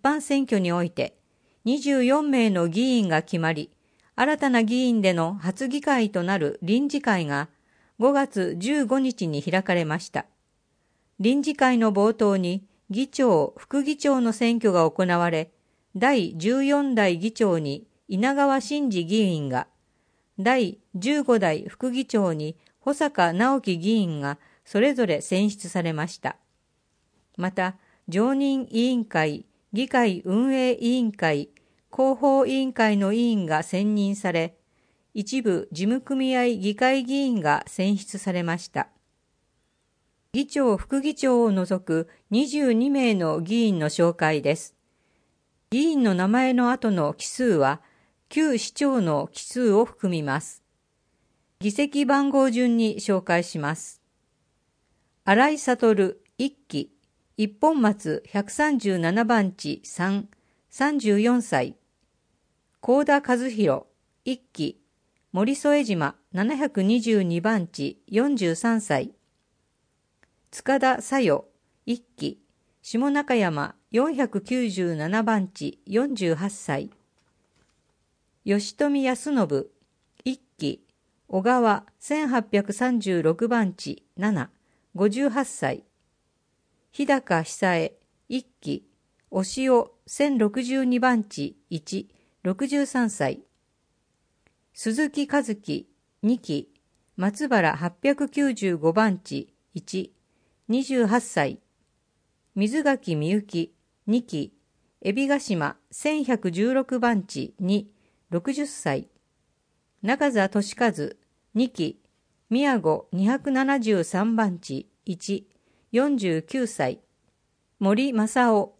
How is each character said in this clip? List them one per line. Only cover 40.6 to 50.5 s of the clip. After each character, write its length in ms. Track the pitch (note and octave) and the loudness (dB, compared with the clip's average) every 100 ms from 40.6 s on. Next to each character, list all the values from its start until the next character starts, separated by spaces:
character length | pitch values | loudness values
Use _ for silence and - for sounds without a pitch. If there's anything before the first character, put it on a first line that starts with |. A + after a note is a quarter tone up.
| B3+ G3 | 0 0
副 240 | - C4+ | -2 -2
議 140 | C#4+ | -2
長 300 | D4 C4+ B3 | -2 2 4
を 80 | A3+ | 4
除 320 | F#3+ F3+ F#3 | 2 0 -2
く 240 | F#3 D#3+ E3 _ _ | 0 -2 -2 _ _
二 180 | G#3+ C#4+ | 0 0
十 240 | D4 C4+ | 0 2
二 180 | A3+ C4+ | 2 2
名 240 | C#4 B3 | 2 2
の 260 | G3 E3 D#3 | 2 0 -2
議 280 | E3 A#3 A3+ | -2 2 2
員 100 | F3+ | 2
の 100 | D3+ | 0
紹 280 | - E3+ E3+ | 2 2 2
介 260 | D#3 D#3 | 0 2
で 140 | C#3 D#3+ | 0 -2
す。 180 | - _ _ _ _ _ _ _ _ _ _ | -6 _ _ _ _ _ _ _ _ _ _
議 80 | A#3+ | 0
員 240 | D#4+ D4 | 2 2
の 100 | A#3 F3+ | 2 2
名 100 | F#3+ | 2
前 280 | A#3+ C4 | 2 2
の 180 | B3 A#3+ | 2 2
後 180 | C4 A3+ | 0 0
の 240 | F#3 D3+ | 0 0
奇 140 | - - | -2 -10
数 160 | - | -2
は、 380 | B3 E3 C3+ D3+ _ _ _ _ _ | 2 4 2 0 _ _ _ _ _
旧 260 | D4+ D#4 A#3+ | 0 2 0
市 120 | - | -4
長 300 | - C#4+ C4 | -2 0 2
の 280 | E3+ D3 E3 | 2 0 -2
奇 100 | - | -10
数 300 | - B3 A#3+ | -10 0 4
を 120 | G3+ | 4
含 240 | A#3 - F#3+ | 2 -2 -2
み 140 | E3+ | -2
ま 180 | C#3+ C#3 | -2 -4
す。 220 | - | -4